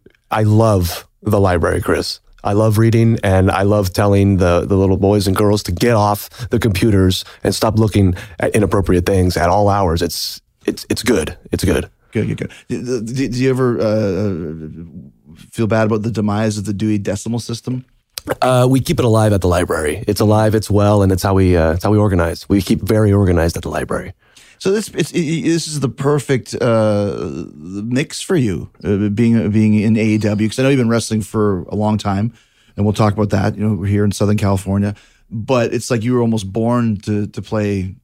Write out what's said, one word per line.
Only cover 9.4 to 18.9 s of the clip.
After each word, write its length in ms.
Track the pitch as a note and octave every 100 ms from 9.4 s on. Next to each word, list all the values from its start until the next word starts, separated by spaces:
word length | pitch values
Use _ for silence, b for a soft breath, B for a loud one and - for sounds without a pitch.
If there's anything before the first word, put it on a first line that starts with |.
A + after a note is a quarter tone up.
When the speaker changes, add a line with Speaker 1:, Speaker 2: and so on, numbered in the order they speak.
| E2+
Speaker 1:
all 200 | G2 G2+
hours. 340 | G2+ F#2 E2+
It's, 380 | F2 - - - - _ -
it's, 180 | - -
it's 140 | -
good. 340 | - G#2 D2 - -
It's 100 | -
good. 260 | G2 - - _ _
Speaker 2:
Good, 160 | A2+ G#2+
good, 120 | G#2+
good. 140 | - B -
Do, 340 | A#2 B2 B2
do, 280 | A2 C3 C3+
do 120 | B2
you 80 | C3
ever, 300 | B2+ B2+ A#2
uh, 1600 | G#2+ G#2+ G#2 F#2 G#2 E2+ E2 D#2+ D#2 C#2+ E2 - - _ - D#2 -
feel 160 | - A2
bad 180 | A2+ A2
about 160 | A2
the 80 | G#2+
demise 480 | A2 G#2+ G#2 A2 G#2
of 60 |
the 80 | G2+
Dewey 260 | G2 G#2+ G#2
Decimal 400 | G2+ G2+ - A#2
System? 460 | - A#2 - B2+ - _ _ - - -
Speaker 1:
Uh, 280 | B2+ B2+ B2+
we 80 | C3+
keep 220 | -